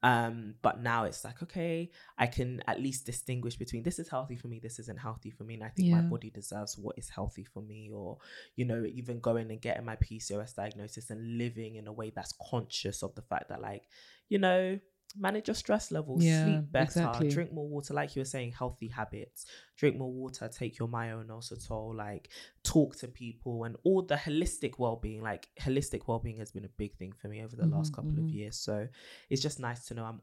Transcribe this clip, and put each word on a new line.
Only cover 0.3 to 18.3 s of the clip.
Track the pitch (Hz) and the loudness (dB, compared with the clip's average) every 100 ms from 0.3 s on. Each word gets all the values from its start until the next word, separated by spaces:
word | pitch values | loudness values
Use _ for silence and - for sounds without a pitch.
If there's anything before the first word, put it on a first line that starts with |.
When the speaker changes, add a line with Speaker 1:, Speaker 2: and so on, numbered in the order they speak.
| 117 107 107 | 0 -6 2
Speaker 1:
but | 117 - | 2 2
now | 120 117 | 2 2
it's | 107 - | 2 -2
like, | - 120 | -10 -8
okay, | 175 190 170 165 175 - - - | -8 -4 -2 -2 -4 -10 -10 0
I | 123 | 2
can | - 123 127 - | 2 -2 -2 -2
at | - | 0
least | 135 131 - | 0 -2 -6
distinguish | 117 - 123 120 - | -6 -4 -2 -2 -4
between | - 120 | -6 -2
this | 120 175 | -2 -2
is | 170 | -2
healthy | 135 135 | -4 -4
for | 120 120 | -8 -8
me, | 113 | -10
this | 113 120 | -10 -10
isn't | 117 107 | -10 -8
healthy | 110 113 110 | -6 -8 -10
for | - | -12
me. | 110 | -12
And | 113 | -10
I | 110 | -6
think | - 175 | 4 8
my | 170 | 8
Speaker 2:
Yeah. | 170 | 6
Speaker 1:
body | 120 110 | 2 -4
deserves | 107 - 101 104 - | -12 -8 -6 -6 -6
what | 104 - | -8 -8
is | - | -10
healthy | - 104 - | -6 -6 -6
for | 95 - | -12 -12
me. | 107 107 107 | -12 -12 -12
Or, | 107 92 - - - - - | -10 -8 -10 -14 -18 -12 -2
you | |
know, | 123 113 | 0 0
even | 107 127 123 117 | -2 -4 -6 -2
going | 117 117 113 | 2 2 0
and | 110 | -4
getting | 120 - | -2 -2
my | 117 | -2
P | 110 - 110 | -2 -4 -4
C | - | -6
O | 101 | -4
S | 113 | -4
diagnosis | - 104 104 104 - 117 | -6 -6 -6 -10 -10 -10
and | 110 113 117 | -8 -4 0
living | 120 113 113 110 | -2 -2 -8 -10
in | 107 | -10
a | |
way | 107 110 | -8 -6
that's | 104 92 - - | -6 -8 -10 -2
conscious | 123 113 - 95 107 | -2 -2 -4 -4 -2
of | - | -6
the | - | -8
fact | - 69 - | -4 -4 -4
that, | - | -8
like, | 107 101 - - - - - | -6 -8 -12 -20 -20 -18 0
you | 202 | 4
know, | 185 180 185 196 - _ _ 202 | 6 6 4 0 -6 _ _ -2
manage | 190 208 220 | 0 0 0
your | |
stress | - - 214 - | -2 2 2 2
levels, | 156 151 131 | -2 0 6
Speaker 2:
Yeah, | 165 160 | 8 8
Speaker 1:
sleep | 156 156 147 | 8 6 4
better, | 131 135 175 | 4 4 4
Speaker 2:
exactly. | 160 120 151 | 4 4 4
Speaker 1:
drink | 143 170 | 4 0
more | 160 147 | -2 -4
water, | 147 143 | -4 -2
like | 143 143 | 0 0
you | 139 | -2
were | |
saying, | 131 | -2